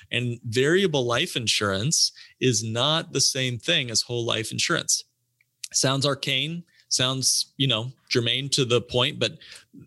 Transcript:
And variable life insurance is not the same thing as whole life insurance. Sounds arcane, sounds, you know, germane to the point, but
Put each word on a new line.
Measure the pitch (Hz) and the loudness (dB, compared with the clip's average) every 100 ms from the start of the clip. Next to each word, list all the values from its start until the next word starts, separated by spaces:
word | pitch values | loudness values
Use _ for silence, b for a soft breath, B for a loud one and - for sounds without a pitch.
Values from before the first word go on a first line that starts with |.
| B | B
And | 120 123 117 | -4 -4 -4
variable | 123 113 139 180 196 147 120 | -2 2 4 4 2 2 2
life | 120 180 - | 0 -2 -2
insurance | 113 - 104 95 123 160 - B B B | -2 0 0 0 0 0 0 B B B
is | 127 110 | 0 2
not | 113 113 135 160 - | 0 -2 0 0 -2
the | - | 0
same | - 135 127 120 | 0 0 -2 -2
thing | - 170 123 | 0 0 0
as | 107 | -2
whole | - 120 117 | -2 -2 0
life | 110 110 | -2 -2
insurance. | 123 - 160 - - - _ _ _ _ _ - | -2 0 0 0 -2 -4 _ _ _ _ _ -6
Sounds | - 135 135 143 | 0 0 2 0
arcane, | 135 - 131 143 170 - b b | 0 -2 -2 -2 -6 -12 b b
sounds, | - 131 131 123 - - - | 0 0 0 0 0 -2 -2
you | 131 | 0
know, | 113 120 - - | 0 -4 -10 -4
germane | 127 117 123 139 | 0 0 0 -2
to | - 127 | 0 2
the | 120 | 2
point, | - 123 127 117 | 2 0 0 0
but | 117 - B B B - | -4 -4 B B B -20